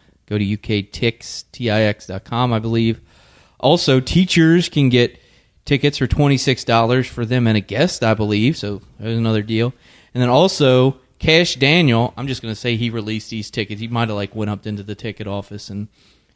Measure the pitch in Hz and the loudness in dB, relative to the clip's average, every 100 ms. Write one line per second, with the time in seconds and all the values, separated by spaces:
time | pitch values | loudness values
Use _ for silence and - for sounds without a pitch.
0 | _ _ - 104 101 104 - 104 98 - | _ _ -6 -4 -2 -4 -4 -4 -4 -4
1 | 117 - - - - - 117 107 107 104 | -4 -4 -12 -16 -16 -8 -2 0 0 -2
2 | - 95 - 117 123 113 113 117 113 113 | -10 -12 -8 -2 0 0 0 0 0 -2
3 | _ _ _ _ _ - 131 170 - 131 | _ _ _ _ _ -2 2 2 2 0
4 | 127 170 185 170 160 175 170 147 131 123 | 2 2 2 4 4 4 2 0 2 4
5 | 120 - _ _ _ _ - 139 143 - | 2 -2 _ _ _ _ -2 0 0 0
6 | 127 - 143 135 - 123 - 113 113 127 | -2 2 2 2 0 -2 0 2 2 0
7 | 123 - 113 127 117 107 - 107 180 - | -2 -6 -2 0 2 2 0 0 0 0
8 | 113 110 107 104 120 160 104 98 - - | 0 0 0 2 0 0 -6 -10 -14 -12
9 | 110 113 113 110 107 113 120 - _ - | -6 -2 0 0 0 -2 -2 -4 _ -20
10 | _ 127 123 131 185 - 139 127 131 135 | _ -2 2 4 4 4 4 4 4 0
11 | _ - 160 160 175 127 135 170 151 113 | _ -4 2 4 2 0 2 4 4 2
12 | 123 - 139 120 113 104 123 113 120 113 | 0 -4 -8 -8 -8 -6 -4 -2 -2 -4
13 | 107 110 - 113 104 - 104 104 117 120 | -6 -8 -8 -10 -8 -6 -6 -8 -6 -2
14 | 113 104 101 110 104 98 107 104 101 101 | -2 -2 -6 -6 -6 -6 -6 -8 -8 -10
15 | 113 - 101 101 - 104 - 101 107 _ | -10 -10 -8 -8 -10 -14 -12 -10 -12 _
16 | _ _ _ | _ _ _